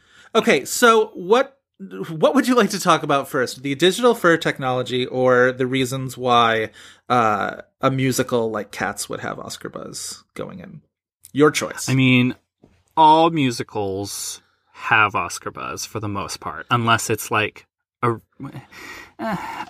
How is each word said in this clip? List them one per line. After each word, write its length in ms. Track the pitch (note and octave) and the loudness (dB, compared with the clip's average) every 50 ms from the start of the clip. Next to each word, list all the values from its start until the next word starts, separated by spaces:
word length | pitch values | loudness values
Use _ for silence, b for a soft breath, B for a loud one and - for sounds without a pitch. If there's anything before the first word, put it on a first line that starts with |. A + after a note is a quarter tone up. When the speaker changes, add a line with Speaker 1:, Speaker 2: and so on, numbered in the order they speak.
| b b b b b b - | b b b b b b -2
Speaker 1:
Okay, 300 | A3+ A3+ A#3+ F#3 C#3 B2 | 0 2 4 2 2 0
so 440 | - - - B3 A#3 A3+ A3 G#3+ G#3+ - | -2 0 4 6 6 6 6 4 0 -4
what 440 | - F3+ F3 A3 B3+ C#4 C4+ _ _ _ _ _ - G3 F#3 F#3 F#3+ F#3 - | -8 0 2 2 2 2 0 _ _ _ _ _ -20 -18 -16 -12 -12 -10 -10
what 260 | E3 D#3 F#3+ D4+ D4 | -2 0 2 2 4
would 120 | C4 A3+ A#3+ | 2 2 4
you 80 | B3+ | 4
like 140 | A#3+ G3+ G3+ | 4 4 2
to 80 | G#3 F3+ | 0 0
talk 240 | - F#3 D#3+ - - | 2 2 2 2 2
about 240 | D3+ C#3+ C#3 B2+ - | 0 0 0 -2 -2
first? 360 | - C#3 B2 A2 - B2+ C3 | -2 -2 -2 -4 -6 -8 -8
The 120 | C#3 C#3 | -6 -2
digital 380 | B2+ E3 F#3 F#3 A3+ B3 A#3+ A3+ | 2 2 2 2 2 2 2 2
fur 220 | A3 - E3+ E3 D#3+ | 4 4 2 2 4
technology 680 | - D#3 - - C3+ B2+ B2+ B2+ B2 A2+ B2 B2 B2+ | 2 -2 -4 -2 -4 -2 -2 -2 -4 -2 -2 -4 -4
or 460 | - - B2+ B2+ B2+ B2+ B2 B2 B2+ | -2 -2 0 2 4 6 6 4 4
the 160 | B2+ B2 C3 B2 | 2 0 -2 -2
reasons 500 | C3 C3 C3 A#2+ C3+ C3+ C3 C3 B2 B2 | -2 -2 -2 -2 -4 -6 -8 -8 -8 -6
why, 520 | B2+ B2+ A#2+ A#2+ A#2 A2+ A2+ A2 A2 G#2 B B B B B B B - | 0 2 4 4 4 4 2 0 -2 -4 B B B B B B B 0
uh, 520 | A#2+ B2 A2+ A2 G#2 G2 G2 - - - - _ _ _ | 2 2 2 2 2 0 -2 -4 -6 -10 -14 _ _ _
a 100 | - C3+ | -2 0
musical 580 | C3+ C3 C3 C3 A#2+ - B2 - B2+ A#2+ A2+ A2+ | 0 0 0 0 0 0 -2 0 -2 -2 -2 -2
like 200 | G#2+ G#2+ G#2 - | -4 -6 -8 -8
Cats 380 | - - G2 F#2+ G#2 - - - | -8 -6 -6 -4 -4 -6 -8 -10
would 100 | - - | -10 -10
have 200 | - - - - | -8 -8 -10 -10
Oscar 300 | - - - - - - | -12 -14 -14 -12 -12 -12
buzz 540 | - - - - - - - - - - _ _ _ | -12 -12 -14 -14 -14 -12 -12 -12 -14 -16 _ _ _
going 260 | - - - - - | -14 -12 -12 -14 -16
in? 220 | - - - D#3 - _ _ _ _ _ _ _ _ _ - | -18 -18 -20 -20 -20 _ _ _ _ _ _ _ _ _ 0
Your 180 | C3 D3 D#3 | 2 4 4
choice. 380 | C#3+ - - D#2 - - - - | 4 0 -4 -6 -8 -8 -4 0
Speaker 2:
I 60 | C3 | 2
mean, 400 | C3+ C3 B2+ B2+ B2 B2 B2+ B2+ - _ _ _ _ _ _ _ _ _ _ _ | 4 4 6 4 4 4 2 -2 -6 _ _ _ _ _ _ _ _ _ _ _
all 340 | D#3+ D#3+ D#3 D#3+ D#3+ E3 E3 | 4 6 6 8 6 6 4
musicals 1120 | E3 D#3 C3+ B2+ A2+ - C3 - - G#2+ G2+ G2 F#2+ G2 G2+ G2 - - - - - - _ _ _ _ _ _ _ | 2 2 0 0 0 -4 -8 -8 -6 -4 -4 -2 -4 -4 -6 -6 -8 -10 -10 -10 -12 -14 _ _ _ _ _ _ _
have 420 | - - - A#2 A2 G#2+ - - | -12 -2 2 4 4 4 4 2
Oscar 360 | G2 E2+ - - - - G#2+ | -2 -4 -6 -8 -10 -12 -12
buzz 340 | - C2+ B1+ B1+ D#2 - - | -12 -10 -10 -10 -10 -10 -12
for 140 | - - - | -12 -10 -8
the 80 | G#2+ G2+ | -8 -6
most 300 | G2+ G2+ E2+ - - - | -6 -6 -8 -8 -10 -12
part, 260 | - F2 D2+ D#2+ - - | -10 -10 -10 -10 -2 0
unless 400 | B2+ A#2+ A2+ A#2 A#2 A2+ - - | 0 2 4 2 2 2 0 -2
it's 220 | A2+ - - - | -4 -4 -4 -4
like 340 | A#2+ G#2+ G#2+ G2+ - - - _ _ _ _ _ _ _ | -2 -2 -2 -2 -6 -10 -20 _ _ _ _ _ _ _
a, 140 | - A#2+ A#2 A2 - _ _ - C3+ C3+ - C3 - B B B B B B B B B B - | -4 -2 -2 -4 -8 _ _ -18 -16 -16 -16 -16 -18 B B B B B B B B B B -10
eh, 160 | A3+ A3 G3+ B B B B B B | -8 -6 -6 B B B B B B